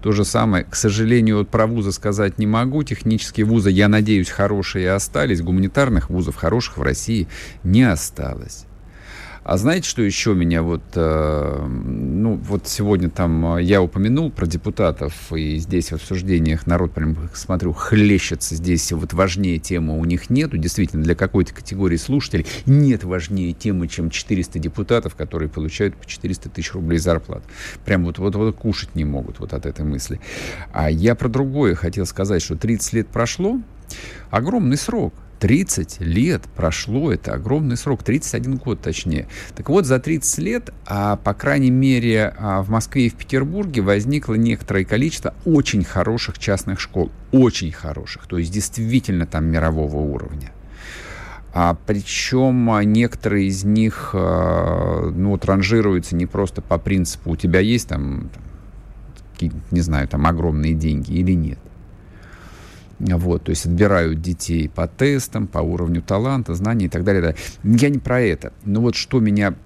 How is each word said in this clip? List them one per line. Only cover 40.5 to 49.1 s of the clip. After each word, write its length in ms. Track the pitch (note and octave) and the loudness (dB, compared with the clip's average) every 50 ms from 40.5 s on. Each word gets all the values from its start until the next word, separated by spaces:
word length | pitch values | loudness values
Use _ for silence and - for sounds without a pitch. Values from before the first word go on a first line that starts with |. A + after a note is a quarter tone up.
| A#3 A#3+ A#3 - - - - | -4 -4 -6 -8 -18 -18 -10
а, 320 | - G2+ G2+ G2+ G#2 G#2 | -6 -4 -2 0 0 0
по 160 | G2+ - A2 | 0 0 -4
крайней 380 | G#2+ - - C#3+ C#3+ D3 C3+ B2+ | -4 0 0 0 2 4 4 4
мере, 640 | B2 C3 C3+ C3+ C3 B2 A#2 A#2 A2 G#2+ G#2+ - - | 4 6 4 4 4 4 4 2 4 4 2 0 -2
а, 260 | - A2 G#2 F#2+ G2 | -4 -4 -2 0 0
в 60 | F#2+ G2 | 0 0
Москве 380 | A2 A2+ A2 - - C#3+ B2 | 0 0 0 0 0 2 2
и 20 | A#2 | 2
в 60 | - | 0
Петербурге 640 | - - - - C3 C3+ D3 E3+ G3+ G#3 F#3 C#3 B2 | -4 -8 -2 -2 0 0 0 -2 -4 -4 -2 -2 0
возникло 540 | G2 F#2+ G2+ G2+ G#2 B2 C#3+ D3+ C#3 - A2 | 2 2 2 2 2 0 0 -2 0 0 2
некоторое 500 | A2 A2+ A#2 A2+ G#2 - - - G2 F#2 | 2 2 2 2 -2 -4 -2 0 0 0
количество 480 | - G#2+ A2+ C#3 D#3+ D#3 - - - - - - | 2 0 0 0 0 -2 -4 -6 -8 -8 -4 0
очень 360 | F3 D#3+ C#3+ C3+ - - G#2 | 4 4 4 4 2 0 0
хороших 560 | E2+ - - F#2+ F2 G#2+ A2+ A#2 - - - - | -2 0 0 0 0 0 0 -2 -4 -6 -8 -6
частных 400 | - - G2 F#2+ - - G2 - | -2 0 0 0 0 -4 -6 -6
школ, 320 | - - - G2 D#2+ - - - - - | -8 -6 -2 -2 -2 -2 -4 -14 -8 2
очень 400 | - C3+ C3 A#2 - - F#2 D#2+ | 6 6 6 6 4 0 -6 -6
хороших, 540 | D2+ - - D#2 C#2 - - - - - - | -6 -6 -8 -8 -8 -8 -10 -12 -14 -16 -10
то 100 | - F2+ | -6 -4
есть 160 | F2 E2+ E2 | -4 -2 -2
действительно 720 | F#2 G#2 G2 - - A2+ A2+ A2+ A#2+ C3 B2 - | -2 -4 -4 -4 -4 -4 -2 2 2 0 2 2